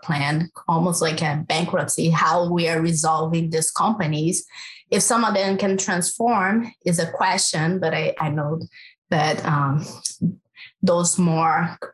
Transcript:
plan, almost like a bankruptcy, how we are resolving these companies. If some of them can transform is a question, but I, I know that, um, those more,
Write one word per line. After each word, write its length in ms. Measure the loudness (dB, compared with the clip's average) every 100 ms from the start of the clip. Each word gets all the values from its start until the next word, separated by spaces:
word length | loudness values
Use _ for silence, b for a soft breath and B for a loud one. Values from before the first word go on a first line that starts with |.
plan, 480 | -4 -2 0 -2 -4 -6 -2
almost 340 | 0 2 2
like 220 | 0 0
a 220 | -2 -2 -2
bankruptcy, 640 | -2 0 -2 -2 0 2
how 400 | 2 2 2 2
we 160 | 0 0
are 140 | 0
resolving 720 | 0 0 0 0 0 0 0
these 200 | 0 -2
companies. 760 | 0 0 0 0 0 0 -2 -6 B B B -2
If 120 | 0
some 220 | 2 2
of 100 | 2
them 220 | 2 0 0
can 200 | 0 0
transform 960 | 0 -2 -2 -2 0 2 2 0 -2 -4
is 140 | -2 0
a 140 | -2
question, 680 | -2 0 0 0 0 0 0
but 160 | 0
I, 220 | 0 -2 -2
I 120 | -2
know 300 | -2 -2 -4 -8 B B _ _
that, 340 | 0 0 0
um, 420 | -2 0 2 0 -4 -8 -10 -4 -4 -4 _ B B -2
those 360 | 2 4 2 2
more, 580 | 2 4 2 2 0 -6 -6